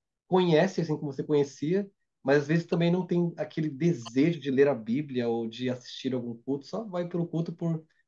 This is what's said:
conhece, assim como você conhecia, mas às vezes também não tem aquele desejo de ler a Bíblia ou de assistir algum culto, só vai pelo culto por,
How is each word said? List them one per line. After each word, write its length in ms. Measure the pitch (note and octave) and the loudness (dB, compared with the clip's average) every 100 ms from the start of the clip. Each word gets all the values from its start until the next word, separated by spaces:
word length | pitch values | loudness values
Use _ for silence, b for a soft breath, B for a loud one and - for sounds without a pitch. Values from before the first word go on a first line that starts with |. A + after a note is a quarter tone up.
| _ _ - | _ _ 0
conhece, 540 | F#3 F3+ D3+ F#3+ F#3+ | 2 4 4 4 0
assim 160 | D#3+ D3+ | -2 -2
como 160 | D3+ | -4
você 120 | C3+ | -6
conhecia, 640 | D3+ D3 C#3+ - D3 F#3+ G3 _ _ _ C3 | 0 2 2 -2 -2 -2 -2 _ _ _ 2
mas 140 | C#3+ | 2
às 40 | C3+ | 4
vezes 200 | E3 E3 | 0 0
também 260 | E3+ E3+ | 2 4
não 140 | F3+ F3 | 2 2
tem 260 | F3 F3 D#3 | 0 0 -4
aquele 320 | D3+ - D#3 | -6 -4 -4
desejo 680 | C3+ E3+ B2+ A2+ B2 D#3+ D#3+ | 0 0 0 -2 2 2 2
de 120 | C#3+ | 0
ler 180 | C3 C#3+ | 4 4
a 60 | |
Bíblia 520 | A#2+ A2 C3 D3 B2 A#2 | 4 -2 -2 -2 -2 0
ou 220 | A#2 A2+ | -2 -4
de 220 | A2+ B2+ | -4 -6
assistir 420 | B2 - - B2+ | -6 -10 -8 -4
algum 240 | B2 A#2+ A2+ | -4 -6 -8
culto, 300 | - C#3 - | -6 -6 -6
só 180 | F#3+ | -8
vai 240 | A3+ F3+ F3 | -6 -6 -4
pelo 180 | F3 E3+ | -2 -2
culto 280 | D#3+ E3 | -2 -4
por, 280 | E3 E3+ D#3+ - _ | -4 -4 -4 -8 _